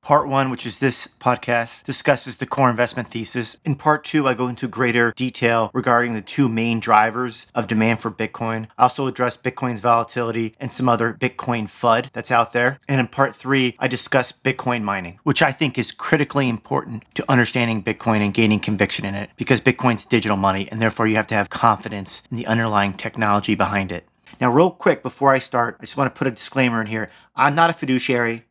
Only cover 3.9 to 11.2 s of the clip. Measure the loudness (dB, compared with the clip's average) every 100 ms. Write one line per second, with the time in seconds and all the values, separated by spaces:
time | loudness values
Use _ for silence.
3.9 | 0 0 0 2 0 -2 -4 -8 -2 0
4.9 | 2 2 0 -6 0 2 2 0 -2 2
5.9 | 2 2 -4 -6 0 0 2 0 -2 4
6.9 | 4 4 0 -6 -8 -8 -6 -2 2 2
7.9 | 2 -4 -4 -6 -4 -6 -6 -8 2 2
8.9 | 2 -6 -2 -2 -2 -8 -4 -6 -2 2
9.9 | 2 2 -4 -2 -2 -4 _ -10 -2 2
10.9 | 2 0 -2